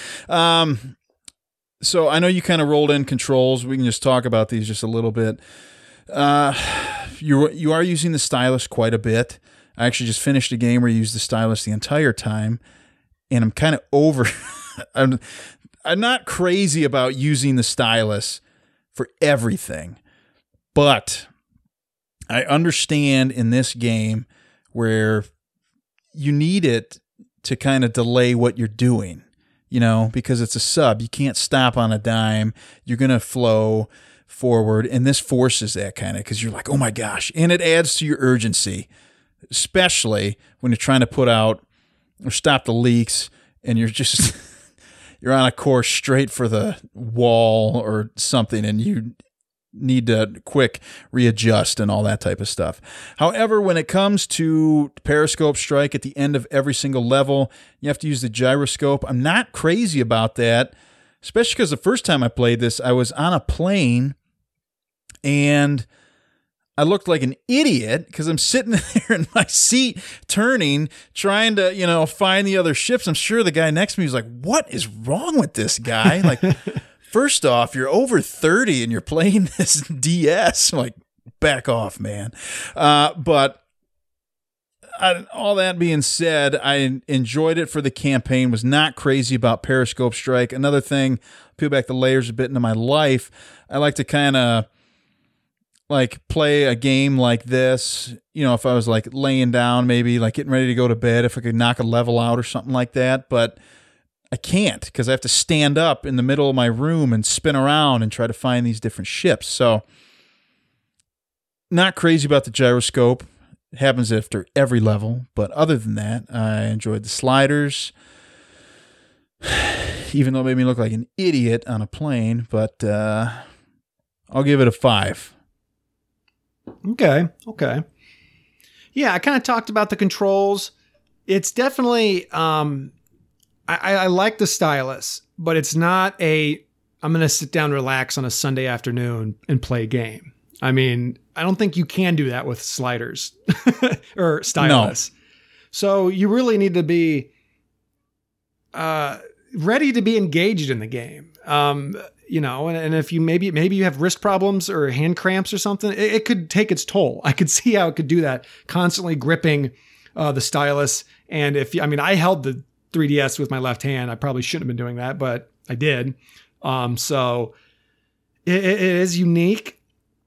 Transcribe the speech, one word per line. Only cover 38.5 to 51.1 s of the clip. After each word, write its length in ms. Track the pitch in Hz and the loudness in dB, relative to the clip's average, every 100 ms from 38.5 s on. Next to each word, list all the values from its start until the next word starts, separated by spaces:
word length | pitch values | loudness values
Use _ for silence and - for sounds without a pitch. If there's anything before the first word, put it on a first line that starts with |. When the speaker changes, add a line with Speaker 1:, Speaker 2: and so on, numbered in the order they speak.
| - 98 95 - _ _ _ _ _ - | -2 -4 -6 -12 _ _ _ _ _ -10
Speaker 1:
especially 880 | - - 190 180 - 113 104 101 - _ _ | -6 -2 0 2 0 -2 -2 -2 -6 _ _
when 120 | 123 | -2
you're 40 | 113 | 0
trying 220 | - 131 | 2 2
to 60 | 120 | 2
put 220 | - 123 | 2 2
out 340 | 113 110 110 _ _ _ _ _ _ | 4 2 0 _ _ _ _ _ _
or 60 | 117 | -8
stop 340 | - 156 135 | -2 2 2
the 80 | - | 0
leaks, 560 | 117 120 117 113 - - _ _ _ | 0 2 2 0 -4 -8 _ _ _
and 160 | 127 113 | -4 0
you're 100 | 113 | 0
just, 460 | 107 113 - - - - - _ _ | -2 -2 0 -2 -4 -16 -20 _ _
<laughs> 400 | - - - - | -20 -20 -20 -8
you're 120 | - | 0
on 120 | 135 127 | 2 2
a 60 | |
course 360 | - 143 127 - | 2 2 2 2
straight 420 | - - 131 131 | -2 0 2 0
for 180 | - 120 | -2 -2
the 300 | 107 107 - - | 0 -2 -6 -12
wall 840 | - 117 117 120 113 113 110 110 120 | -14 -6 2 4 6 4 4 2 0
or 340 | 107 107 107 - | -2 -4 -4 -6
something, 480 | - 131 107 110 | -2 0 0 -2
and 160 | 107 107 | 0 0
you 340 | 117 180 117 - _ _ _ _ _ - | -2 -4 -6 -14 _ _ _ _ _ -6
need 300 | 127 127 117 | 0 0 2
to 260 | 110 107 - | 2 0 -6
quick 340 | - 143 - - - - - | -4 2 2 0 -20 -20 -6